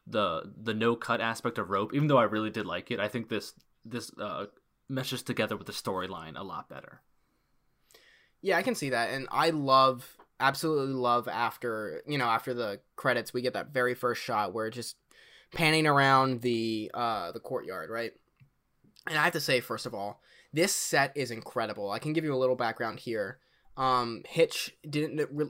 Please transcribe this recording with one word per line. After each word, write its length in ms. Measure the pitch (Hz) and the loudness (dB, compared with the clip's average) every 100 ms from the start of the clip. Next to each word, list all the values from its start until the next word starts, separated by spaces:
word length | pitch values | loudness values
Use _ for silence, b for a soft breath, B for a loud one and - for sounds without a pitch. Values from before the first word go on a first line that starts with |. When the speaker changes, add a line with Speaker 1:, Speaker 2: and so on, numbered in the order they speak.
| - | -4
Speaker 1:
the, 460 | 113 98 80 - - | 0 0 0 -6 -8
the 120 | 110 | -4
no 220 | 107 113 117 | 0 2 2
cut 260 | - 117 | 0 -2
aspect 360 | 117 117 120 113 | -2 -2 -4 -4
of 120 | 90 | 0
Rope. 240 | 98 107 | 0 0
Even 140 | 143 147 | 0 4
though 100 | 135 | 6
I 60 | |
really 260 | 107 110 110 | 6 2 -2
did 160 | 113 95 | -4 -4
like 260 | 82 - | -6 -6
it, 80 | 113 | -4
I 80 | 107 | -2
think 220 | 120 110 | -4 -4
this, 240 | 107 - - _ _ 113 | -4 -6 -14 _ _ -12
this, 260 | 117 - - | -10 -10 -10
uh, 280 | 101 82 101 - _ _ - | -8 -8 -10 -14 _ _ -8
meshes 340 | 131 131 127 | -6 -6 -6
together 320 | - 120 107 104 | -4 -2 -2 -4
with 120 | 95 | -8
the 60 | |
storyline 640 | - - 92 92 87 80 71 | -8 -6 -4 -6 -8 -12 -12
a 60 | |
lot 260 | 98 80 - | -10 -10 -12
better. 320 | 67 - - _ _ _ _ _ _ _ _ b b b b b _ | -16 -18 -20 _ _ _ _ _ _ _ _ b b b b b _
Speaker 2:
Yeah, 160 | 190 175 | 0 2
I 60 | |
can 120 | 220 233 | 2 0
see 140 | 143 | 0
that, 220 | 120 113 | 0 0
and 160 | 135 131 | -2 -2
I 200 | 127 160 | 2 2
love, 680 | 156 135 131 135 127 - - - - | 2 6 8 8 4 -6 -20 -20 0
absolutely 560 | 135 143 160 151 135 131 | 0 2 0 0 0 0
love 320 | 123 120 113 | 2 2 2
after, 760 | 95 117 - 120 110 104 78 - | -2 -2 -2 -4 -4 -6 -8 -4
you 100 | 143 | 0
know, 80 | 123 | 2
after 300 | 113 - 120 | 2 0 -2
the 240 | 110 101 _ - | -4 -6 _ -2
credits, 360 | 139 120 113 | 0 2 0
we 120 | 123 | -2
get 100 | 123 | -2
that 180 | 107 - | -2 -4
very 220 | 135 123 | 0 0
first 300 | 123 123 117 | 0 -2 -2
shot 280 | - 110 101 | -2 -2 -2
where 140 | 107 110 | -2 -4
it 80 | |
just 220 | 120 113 - _ b b b b | -6 -10 -14 _ b b b b
panning 320 | - 160 160 156 | 0 4 6 6
around 560 | 139 135 135 131 123 | 6 8 8 6 2
the, 480 | 123 117 113 110 107 - | 0 0 0 -2 -4 -4
uh, 360 | 120 107 87 | -2 -2 -4
the 80 | 107 | -8
courtyard, 520 | - - - 92 82 | -8 -8 -6 -8 -6
right? 220 | 113 117 - _ _ _ _ _ _ _ _ - | -6 -6 -10 _ _ _ _ _ _ _ _ -4
And 140 | 156 | 2
I 40 | 165 | 2
have 80 | |
to 60 | 165 | 2
say, 200 | 143 131 | 0 0
first 260 | - 110 123 | 0 -6 -6
of 80 | |
all, 300 | 110 101 - b b b | -6 -6 -8 b b b
this 220 | 147 190 | 0 2
set 380 | - - 151 139 147 | 2 2 2 2 0
is 140 | 123 | -6
incredible. 640 | 110 - 127 110 104 101 | -6 -6 -4 -2 -4 -4
I 80 | 110 | -4
can 140 | 147 | -2
give 100 | 156 | -2
you 100 | 156 | 0
a 40 | 131 | 2
little 180 | 127 123 | 2 2
background 440 | 117 - 117 107 | 0 -2 -6 -6
here. 380 | - 113 98 - _ _ _ - | -4 -4 -4 -8 _ _ _ -2
Um, 400 | 131 127 120 113 - | 2 2 0 -6 -4
Hitch 500 | 160 160 - - - 151 | 2 2 2 -8 -10 -6
didn't 400 | 147 151 147 147 | -4 -2 -2 -4
re-, 140 | 147 147 | -2 -4